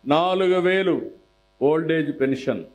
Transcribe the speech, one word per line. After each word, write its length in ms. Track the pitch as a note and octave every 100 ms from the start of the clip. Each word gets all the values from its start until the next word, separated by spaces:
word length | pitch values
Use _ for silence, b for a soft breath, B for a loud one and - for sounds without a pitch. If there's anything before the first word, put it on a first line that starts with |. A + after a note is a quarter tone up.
నాలుగు 540 | B2+ D3+ F3+ F#3 F#3 F#3 F3+
వేలు 280 | F#3+ F#3+ C#3 - - _ _ _ _
ఓల్డ్ 320 | C3+ D#3 D#3+ E3
ఏజ్ 160 | D3 -
పెన్షన్ 420 | C3+ C3 - G#2 -